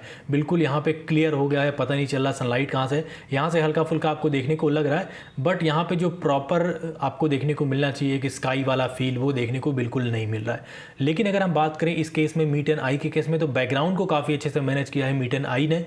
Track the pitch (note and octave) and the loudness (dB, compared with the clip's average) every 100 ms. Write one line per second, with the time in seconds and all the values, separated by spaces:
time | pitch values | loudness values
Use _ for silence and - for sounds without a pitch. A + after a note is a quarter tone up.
0 | - - - C#3+ D3 F3 C#3+ D3 D#3 D#3 | -10 -14 -2 -2 2 2 2 2 0 -2
1 | - D#3 D#3+ C#3 C#3 C#3+ C#3+ C#3 B2+ C#3 | 0 2 2 2 2 2 0 0 0 0
2 | C#3 C3+ C3+ C3 B2+ A#2+ C#3 C3+ B2+ D3 | 0 0 0 -2 -2 0 0 0 0 -2
3 | D#3+ - - - D#3+ E3 D#3 D#3 D#3+ D#3 | -4 -12 -4 -2 2 2 2 2 0 0
4 | D#3 D3+ D#3 C#3 B2 D#3 D#3 D3 C#3+ D#3 | 0 0 0 0 0 0 2 2 2 0
5 | F#3+ - - - C#3+ F3+ D#3+ D3+ F3 F3 | -2 -12 -12 -4 0 2 2 2 0 0
6 | F3 - D3+ C#3 - F3 F3 E3+ E3 D#3 | 0 0 0 0 2 0 0 -2 -8 -4
7 | E3 - D#3 C#3 D3 D3 C#3+ C3+ C#3+ - | -4 0 0 2 0 0 0 2 0 0
8 | C#3 C3+ C3 - C3 C3+ C3 C3 B2+ - | 0 0 -2 -2 -2 0 2 2 0 0
9 | C3 B2 C#3 B2+ A#2 C3 D3+ C3 A#2 C3 | -2 0 0 0 -2 -2 0 0 -2 0
10 | A#2+ A2+ A2 A2 A2 A2+ - - - - | 0 -2 -2 -4 -4 -6 -8 -18 -14 -2
11 | C3+ E3 G#3 G3 F#3 D3+ D#3 D#3+ E3 D#3+ | 0 2 2 2 2 2 2 2 0 0
12 | D#3 D#3+ D3+ E3 D#3 D3 D3 D3 C3 C#3 | -2 0 0 2 2 2 2 0 0 -2
13 | D#3 D#3 C#3+ D#3+ D#3+ C3 B2+ C#3 E3 F3+ | 0 -2 0 0 0 0 0 2 2 0
14 | C3+ D3+ C3+ D3 D3 D3 C3+ C#3 C3+ C#3 | 0 0 0 -2 0 -2 0 0 0 0
15 | C3+ C3+ B2 C3+ C3+ B2+ D3+ E3 | 0 0 0 -2 0 0 2 0